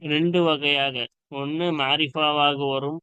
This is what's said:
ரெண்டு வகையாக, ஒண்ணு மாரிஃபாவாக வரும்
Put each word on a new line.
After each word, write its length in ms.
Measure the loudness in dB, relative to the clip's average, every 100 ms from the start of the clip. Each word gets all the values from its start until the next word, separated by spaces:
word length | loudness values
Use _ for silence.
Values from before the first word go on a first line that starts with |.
ரெண்டு 400 | -2 2 2 4
வகையாக, 540 | 2 2 0 0 0 -4 -10 -12 _ -8
ஒண்ணு 320 | -4 -2 -2 0
மாரிஃபாவாக 920 | 0 0 0 0 0 2 2 2 -2
வரும் 300 | -2 -4 -8